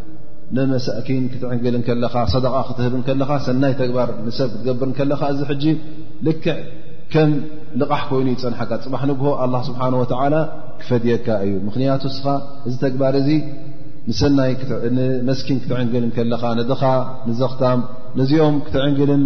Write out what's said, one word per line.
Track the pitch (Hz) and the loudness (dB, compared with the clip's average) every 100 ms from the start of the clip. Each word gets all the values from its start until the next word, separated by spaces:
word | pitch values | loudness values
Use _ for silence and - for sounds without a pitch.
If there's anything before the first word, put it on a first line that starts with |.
| - - - - - | -4 -4 -4 -4 -2
ንመሳእኪን | 131 135 131 - - 123 131 127 | 0 0 0 0 -2 -2 0 0
ክትዕንግል | 110 123 123 123 123 | -2 -2 0 0 0
እንከለኻ፣ | 123 120 120 120 117 | 0 0 0 0 2
ሰደቓ | 127 123 127 | 2 2 0
ክትህብ | 117 117 123 127 | -2 -2 0 0
እንከለኻ፣ | 123 135 135 143 | 0 0 0 0
ሰናይ | - 127 139 123 | 0 2 2 2
ተግባር | 127 123 120 113 | 0 0 0 -2
ንሰብ | 110 117 131 | -2 -2 -2
ክትገብር | 104 117 123 131 | -2 -2 -2 -2
እንከለኻ፣ | 127 139 143 143 | 0 0 0 0
እዚ | 139 143 | 0 -2
ሕጂ | 139 151 156 - - - - | 0 0 0 -2 -4 -4 -2
ልክዕ | 139 160 170 135 - - - - - | 0 0 -2 -2 -2 -4 -4 -4 0
ከም | 156 151 147 - - - 120 | 2 4 2 0 -2 -2 -2
ልቓሕ | 143 143 135 | 0 0 0
ኮይኑ | 131 131 | 0 0
ይፀንሐካ። | 123 127 110 107 110 | 0 -2 -2 -2 -2
ፅባሕ | 131 127 135 | -2 -2 0
ንግሆ | 135 143 135 | 0 0 0
ኣላህ | 127 127 | 0 0
ስብሓነ | 127 123 127 127 | -2 0 0 2
ወተዓላ | 120 123 139 156 151 - - - | 0 0 2 2 0 -2 -4 -4
ክፈድየካ | - 123 117 113 113 107 | 0 0 2 2 0 0
እዩ። | 101 98 | 0 0
ምኽንያቱ | 101 107 135 135 - | 0 0 0 0 0
እስኻ | - 139 139 139 - | -2 0 0 -2 -2
እዚ | 117 127 | -2 0
ተግባር | 139 131 135 139 | 0 2 2 2
እዚ | 135 156 - 135 - - - - - | 2 2 0 -2 -2 -4 -4 -4 -2
ንሰናይ | 117 147 139 131 127 | 0 2 4 2 0
ክት-፣ | 131 110 117 | -2 -2 0
ንመስኪን | 127 131 131 123 131 - 131 | 0 0 0 0 0 0 0
ክትዕንግል | 127 123 120 123 | 0 0 0 0
እንከለኻ፣ | 117 110 117 117 120 117 | 0 0 0 0 0 0
ንድኻ፣ | 117 131 135 131 120 - | 0 0 2 2 0 -2
ንዘኽታም፣ | 113 117 127 127 127 123 107 - - 127 | -2 0 0 2 2 2 0 -2 -2 0
ነዚኦም | 135 156 156 147 | 2 4 4 2
ክትዕንግልን | - 135 139 139 143 143 | 0 0 2 2 2 4